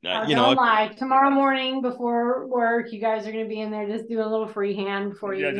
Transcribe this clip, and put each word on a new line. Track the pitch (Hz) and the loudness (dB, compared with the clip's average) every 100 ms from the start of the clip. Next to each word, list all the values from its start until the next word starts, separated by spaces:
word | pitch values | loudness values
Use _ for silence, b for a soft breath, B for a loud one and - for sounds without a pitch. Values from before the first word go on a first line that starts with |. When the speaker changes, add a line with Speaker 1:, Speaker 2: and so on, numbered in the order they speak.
| 175 | -4
Speaker 1:
uh, | - | -2
Speaker 2:
Oh, | 151 | 2
Speaker 1:
you | 139 | 4
know, | |
Speaker 2:
don't | 240 | 6
Speaker 1:
if | 269 | 6
Speaker 2:
lie. | 240 214 220 - | 4 4 2 -4
Tomorrow | 262 269 277 | 2 4 4
morning | 277 277 269 262 262 | 4 2 2 -2 -2
before | 247 247 240 233 240 254 262 | -4 -4 -2 0 0 -2 -2
work, | 247 233 233 - | 0 2 0 -2
you | 208 | -4
guys | 220 220 208 | -2 -2 -4
are | |
gonna | 220 220 | -6 -6
be | 214 | -6
in | 214 | -6
there | 214 208 | -6 -6
just | 220 226 | -6 -6
doing | 226 | -4
a | 220 | -2
little | 220 214 | -2 -4
freehand | 214 202 196 196 202 202 | -4 -4 -2 -2 -2 -4
before | - 202 | -6 -6
Speaker 3:
Yeah, | 190 190 | -2 -2
Speaker 2:
you, | 202 | -2